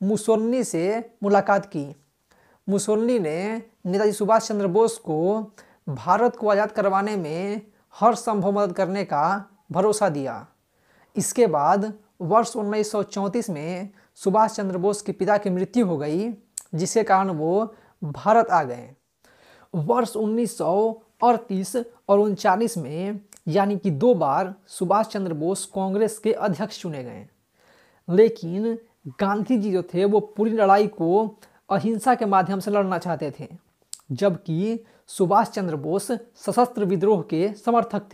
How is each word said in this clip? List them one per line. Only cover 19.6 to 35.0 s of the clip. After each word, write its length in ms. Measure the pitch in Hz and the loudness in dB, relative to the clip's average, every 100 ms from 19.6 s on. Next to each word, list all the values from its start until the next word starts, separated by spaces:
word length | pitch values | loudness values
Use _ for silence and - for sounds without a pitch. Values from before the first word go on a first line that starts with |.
| _ | _
वर्ष 400 | 180 151 240 233 214 | -4 0 0 0 -2
उन्नीस 400 | 214 226 233 - | -2 0 -2 -2
सौ 440 | 160 190 220 220 _ _ | 0 2 0 -2 _ _
अड़तीस 520 | 240 233 - 190 190 254 233 - - | 2 2 0 -6 -4 -6 -8 -8 2
और 100 | 202 | 4
उनचालीस 580 | 208 196 214 185 226 180 | 4 2 2 2 0 -4
में, 420 | 135 156 196 208 - - - | -6 -6 -6 -8 -12 -12 -2
यानी 280 | 170 196 202 | 0 2 0
कि 140 | 202 | -2
दो 240 | 139 240 | 2 4
बार, 400 | 214 147 147 190 196 _ | 4 2 0 -2 -6 _
सुभाष 380 | - 180 196 220 | -6 0 2 0
चंद्र 280 | 208 190 | -4 -6
बोस 300 | 151 165 196 - | -4 -4 -4 -6
कांग्रेस 440 | 196 190 196 220 220 | -6 -2 0 0 0
के 140 | 220 | -2
अध्यक्ष 480 | 226 208 165 202 - | 0 -2 -2 -6 -8
चुने 240 | 180 147 | -10 -10
गए, 220 | 123 110 - _ _ _ _ _ _ _ - | -10 -14 -18 _ _ _ _ _ _ _ 0
लेकिन 680 | 180 220 220 165 180 226 226 - _ - - | 4 4 2 -6 -6 -4 -6 -10 _ -16 -4
गांधी 380 | 196 208 202 254 | -2 -2 0 0
जी 140 | 208 | 0
जो 100 | 185 | -2
थे 200 | 175 170 | -2 0
वो 160 | 202 208 208 | 2 2 0
पूरी 220 | - 220 | -2 -2
लड़ाई 360 | 220 196 196 208 | 2 4 6 4
को 380 | - 165 190 220 - - _ - | 0 2 2 0 -6 -20 _ -4
अहिंसा 460 | 196 220 226 262 | -2 0 0 2
के 120 | 240 220 | 2 2
माध्यम 340 | 196 175 196 | 2 2 -2
से 100 | 190 | 0
लड़ना 280 | 202 190 180 | 0 0 -2
चाहते 320 | 175 160 151 | -4 -4 -6
थे, 180 | 135 143 170 _ _ _ - - | -8 -14 -18 _ _ _ -18 -10
जबकि 720 | 131 196 165 - 160 208 226 - _ | 0 0 0 -2 -2 -2 -4 -8 _